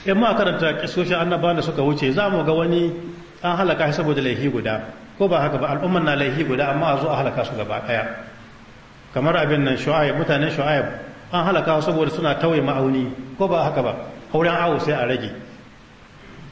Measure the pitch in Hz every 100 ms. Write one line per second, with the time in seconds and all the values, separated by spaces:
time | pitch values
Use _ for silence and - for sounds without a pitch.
0 | - 196 233 208 190 156 160 151 - -
1 | 175 180 170 170 170 170 147 151 139 147
2 | 135 139 202 185 147 160 170 170 170 -
3 | - - - - 175 175 190 151 156 147
4 | 151 139 131 117 143 120 107 110 - -
5 | - - 196 170 147 139 143 147 180 180
6 | 156 143 139 139 147 131 143 139 165 139
7 | 156 135 131 127 113 110 104 107 107 113
8 | 110 - - - - - - - - -
9 | - 131 143 175 147 147 135 127 - 156
10 | 147 135 160 143 156 156 139 147 104 -
11 | - - - 180 170 175 156 156 151 160
12 | 151 - 165 139 165 160 139 135 135 131
13 | 123 - - - 196 170 151 151 117 98
14 | - - - 156 170 170 175 143 - 147
15 | 123 127 107 - - - - - - -
16 | - - - - -